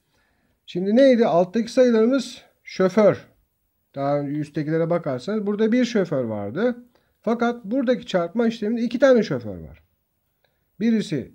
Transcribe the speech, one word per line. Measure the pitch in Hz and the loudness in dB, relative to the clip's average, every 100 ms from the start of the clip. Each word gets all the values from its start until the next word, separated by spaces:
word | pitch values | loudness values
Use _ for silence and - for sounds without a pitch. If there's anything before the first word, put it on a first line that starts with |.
| _ _ _ _ _ _ - | _ _ _ _ _ _ -12
Şimdi | 175 190 233 | -6 0 4
neydi? | 269 233 214 | 6 6 4
Alttaki | 165 180 226 226 | 2 0 -2 -2
sayılarımız | - 254 226 226 269 - - - _ | 2 4 4 2 0 -4 -14 -20 _
şoför. | - - 185 202 202 135 - _ _ _ _ _ _ | -16 -2 0 4 4 2 -6 _ _ _ _ _ _
Daha | 139 139 143 | -6 -2 -2
önce | 143 | -2
üsttekilere | 151 151 160 151 160 165 | -6 -6 -6 -2 -2 0
bakarsanız | 175 160 127 - 214 202 | -2 -2 -6 -4 -4 -4
burada | 208 220 | 0 2
bir | 247 | 2
şoför | 233 208 180 139 | 2 0 0 -2
vardı. | 117 107 101 139 247 240 - _ _ _ | -2 -4 -6 -2 -2 -4 -12 _ _ _
Fakat | - 233 233 240 | -4 -2 -2 -4
buradaki | 190 262 247 247 - | -4 -2 0 -2 -2
çarpma | 185 170 226 233 | -4 -2 -2 -2
işleminde | 226 208 233 | -2 -4 -4
iki | 233 247 | -4 2
tane | 277 247 | 4 4
şoför | - 131 110 90 | 2 -4 -6 -14
var. | 78 80 _ _ _ _ _ _ _ _ _ - | -16 -20 _ _ _ _ _ _ _ _ _ -4
Birisi | 233 220 - 143 92 | 0 0 -2 -6 -8